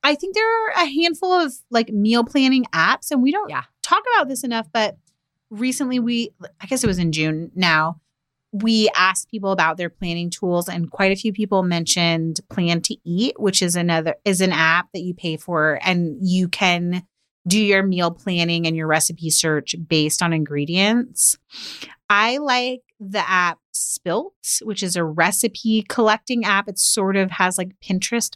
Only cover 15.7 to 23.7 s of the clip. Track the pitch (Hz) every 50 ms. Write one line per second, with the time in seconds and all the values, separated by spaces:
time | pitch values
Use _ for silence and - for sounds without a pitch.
15.7 | 147 - - 190 185 175 170 165 151 - 190 185 180 185 185 175 - - 202 185
16.7 | 175 175 175 175 180 180 175 _ _ _ _ _ _ _ _ 175 185 214 214 202
17.7 | 202 196 196 196 185 180 175 170 170 - - 202 180 175 170 170 170 170 170 165
18.7 | 165 160 160 156 156 160 160 - 165 - 165 160 151 - - 160 156 147 139 -
19.7 | - 170 165 - 165 156 151 151 156 - - 170 165 160 156 143 147 143 147 147
20.7 | 170 185 196 208 226 240 240 - - - - - - _ _ _ - - - -
21.7 | - - - - - _ _ _ 208 202 214 226 247 285 302 285 247 247 247 254
22.7 | 254 254 _ _ _ _ 208 196 190 214 - - 185 185 180 175 165 _ _ _